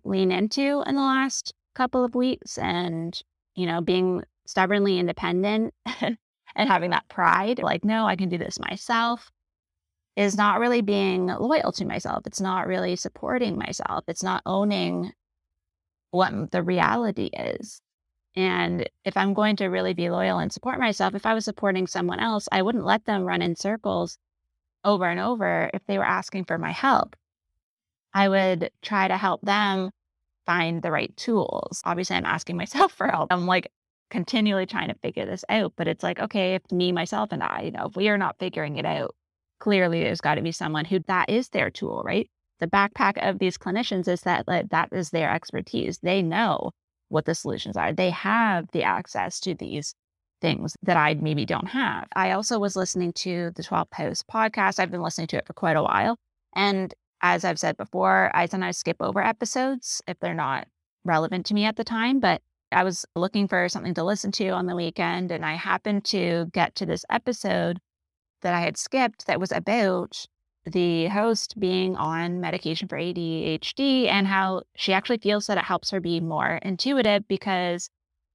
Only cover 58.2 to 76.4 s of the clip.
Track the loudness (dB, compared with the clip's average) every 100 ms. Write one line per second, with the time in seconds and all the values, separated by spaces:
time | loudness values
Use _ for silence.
58.2 | 6 4 0 0 -2 -2 -4 -2 -2 0
59.2 | 0 0 -2 0 0 -2 -6 -8 -8 -6
60.2 | -6 -4 -2 -4 -6 _ _ _ 0 2
61.2 | 2 -2 0 2 2 0 -4 0 2 4
62.2 | 4 2 -2 _ _ 2 2 0 -6 -2
63.2 | 0 2 2 2 0 -2 -4 -2 0 0
64.2 | -2 -2 0 0 -2 -2 -4 -2 -2 -2
65.2 | -4 -4 -4 -4 -2 -2 0 -2 0 0
66.2 | 0 0 0 0 0 0 -4 -4 -2 -2
67.2 | -2 -4 -2 0 0 -4 -10 _ _ _
68.2 | _ _ -2 0 0 -2 -2 0 0 -2
69.2 | -4 -2 -2 -4 0 2 2 2 -4 -10
70.2 | -16 _ _ _ -4 0 2 2 2 2
71.2 | 2 0 -2 -2 0 2 0 0 -2 -2
72.2 | -2 -2 -4 -4 -4 -4 -4 -4 -4 -4
73.2 | -4 -2 -2 -4 -4 -2 2 4 4 4
74.2 | 2 2 0 -2 -6 -6 0 0 2 0
75.2 | 2 0 2 0 0 -2 -2 -4 -2 -2
76.2 | 0 0